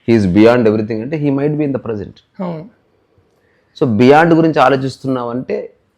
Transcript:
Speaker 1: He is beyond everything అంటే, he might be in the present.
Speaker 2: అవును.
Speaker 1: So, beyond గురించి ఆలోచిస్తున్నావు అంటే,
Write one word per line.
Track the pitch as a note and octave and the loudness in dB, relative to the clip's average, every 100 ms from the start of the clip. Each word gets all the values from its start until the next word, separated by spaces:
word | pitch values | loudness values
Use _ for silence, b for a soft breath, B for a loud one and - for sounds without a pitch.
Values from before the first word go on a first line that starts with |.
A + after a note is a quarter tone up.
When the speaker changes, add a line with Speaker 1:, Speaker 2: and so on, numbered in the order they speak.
| - | 0
Speaker 1:
He | A#2 | 2
is | G2 | 2
beyond | G#2 A2+ B2 | 4 4 4
everything | A2 A2 G#2+ A2 | 2 0 -4 -8
అంటే, | A#2+ D#3 | -8 -6
he | D3 | -4
might | C#3 D3 | -2 -2
be | D3+ | -4
in | D3+ | -4
the | B2+ | -6
present. | A#2 G#2+ F#2 - _ - | -8 -10 -10 -16 _ -12
Speaker 2:
అవును. | F3+ D#3+ F#3+ _ _ _ _ _ _ _ _ _ _ - | -10 -12 -14 _ _ _ _ _ _ _ _ _ _ -6
Speaker 1:
So, | C#3 | -2
beyond | G#2 B2+ C#3+ E3+ | 2 4 6 4
గురించి | E3 E3 D3+ | 2 2 2
ఆలోచిస్తున్నావు | C3 C#3 C3+ - C3+ C3 A#2+ | 0 0 -4 -8 -8 -6 -6
అంటే, | B2 B2+ G#3+ - _ _ | -10 -8 -10 -10 _ _